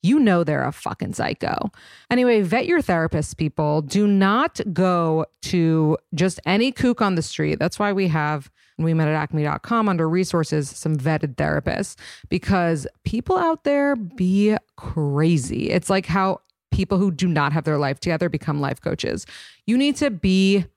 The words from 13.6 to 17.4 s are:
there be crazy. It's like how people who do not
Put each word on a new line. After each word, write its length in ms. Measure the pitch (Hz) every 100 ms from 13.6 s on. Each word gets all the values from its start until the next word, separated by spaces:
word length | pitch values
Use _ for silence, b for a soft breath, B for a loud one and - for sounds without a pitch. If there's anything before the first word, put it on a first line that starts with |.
there 320 | 285 285 285 262
be 640 | 185 262 185 196 208 214 _ -
crazy. 920 | - - 147 143 160 165 123 - -
It's 200 | 180 -
like 180 | 196 -
how 340 | 185 190 - _ _ _
people 260 | - 185 190
who 140 | 196
do 160 | 151 185
not 260 | 151